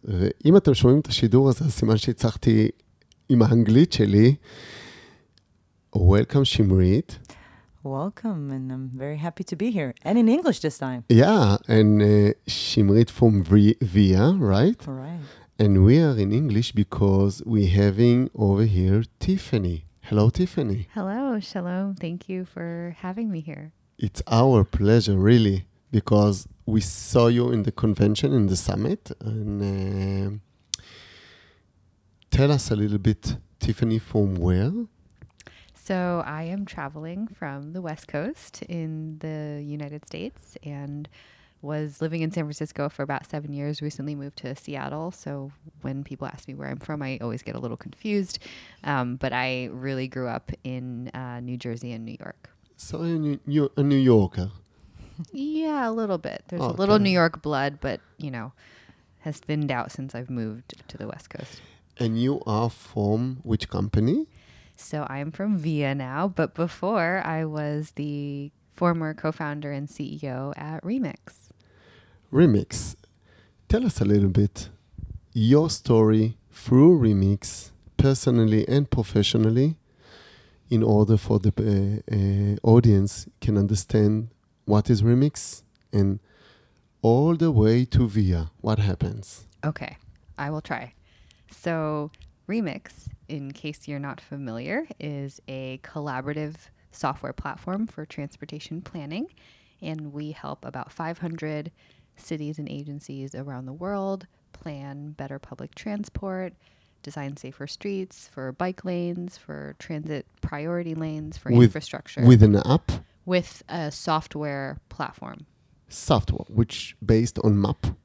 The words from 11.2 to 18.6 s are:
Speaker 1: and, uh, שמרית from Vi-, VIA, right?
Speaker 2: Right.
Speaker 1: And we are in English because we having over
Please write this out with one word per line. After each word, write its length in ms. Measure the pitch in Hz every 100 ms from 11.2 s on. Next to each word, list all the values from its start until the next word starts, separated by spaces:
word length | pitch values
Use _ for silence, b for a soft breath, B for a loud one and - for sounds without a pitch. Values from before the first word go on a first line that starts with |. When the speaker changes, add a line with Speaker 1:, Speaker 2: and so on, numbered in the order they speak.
| 151 214 110 101 -
Speaker 1:
and, 340 | 110 107 104
uh, 40 | 104 104 104 - -
שמרית 640 | - - - 101 104 117
from 320 | - 117 104
Vi-, 340 | 87 101 104 117
VIA, 500 | 110 92 95 92 127 190
right? 480 | 113 95 156 240 -
Speaker 2:
Right. 340 | 131 139 170 139 B B -
Speaker 1:
And 260 | 107 95
we 160 | 98 143
are 180 | 160 117
in 140 | 98
English 400 | 110 151 104 120
because 680 | 104 101 - 101 98 101 95
we 220 | - 113 95
having 640 | 98 101 98 120 120 127
over 300 | - 101 98